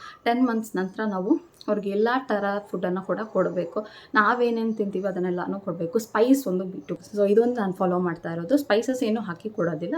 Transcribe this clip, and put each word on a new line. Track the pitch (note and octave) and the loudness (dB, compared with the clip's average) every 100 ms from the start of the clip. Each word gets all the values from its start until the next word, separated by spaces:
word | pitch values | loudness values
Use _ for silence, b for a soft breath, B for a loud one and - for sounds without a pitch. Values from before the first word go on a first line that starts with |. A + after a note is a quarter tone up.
| B B | B B
ಟೆನ್ | - A#3+ B3+ | -2 2 2
ಮಂತ್ಸ್ | A3+ A3 - | 0 -2 -4
ನಂತರ | F#3 G3+ A3 | -4 -4 -4
ನಾವು | F#3+ F#3 D#4 - - - | -2 0 0 -2 -12 -2
ಅವ್ರಿಗೆ | G#3 G3 | -2 0
ಎಲ್ಲ | G3+ A3+ B3+ C4 | 2 2 2 0
ಥರ | G#3 G3+ G3+ G3+ | -2 0 -2 -4
ಫುಡ್ಡನ್ನು | F3+ F3+ F3+ | -4 -2 -2
ಕೂಡ | F#3 F#3+ | -2 -4
ಕೊಡಬೇಕು. | A3 G3 F3 F3 E3+ - G#3+ B B | -2 0 0 0 -4 -4 -8 B B
ನಾವೇನೇನು | A3 G#3 A#3+ A#3+ A#3 A3+ | 2 2 4 2 0 -2
ತಿಂತೀವಿ | A3 G3 F#3+ G3 | -2 -2 -2 -4
ಅದನ್ನೆಲ್ಲನೂ | F#3 F3+ F3+ F3 G3 | -2 -2 0 -2 -4
ಕೊಡಬೇಕು, | - E3+ E3 A3+ | -6 -4 -2 -2
ಸ್ಪೈಸ್ | A3 G#3+ A#3+ C4+ - | -2 2 4 4 2
ಒಂದು | F#3 | -2
ಬಿಟ್ಟು. | F#3 F#3 - | -4 -8 -10
So | F3 - G#3 G3+ | -10 -8 0 4
ಇದೊಂದು | G#3 A#3+ | 6 4
ನಾನು | B3 G3 | 2 -2
ಫಾಲೋ | F3+ F#3 F3+ | 0 0 2
ಮಾಡ್ತಾ | F3+ D#3+ E3+ | 0 -4 -6
ಇರೋದು. | E3 E3+ C#4+ | -6 2 2
ಸ್ಪೈಸಸ್ | C#4+ G#3+ A#3 B3+ | 4 2 2 -2
ಏನೂ | A#3 A3+ | 0 -2
ಹಾಕಿ | F#3+ E3 A3 | -4 -8 -8
ಕೊಡೋದಿಲ್ಲ, | A3 E3+ D#3 F3 | -2 -2 -2 -4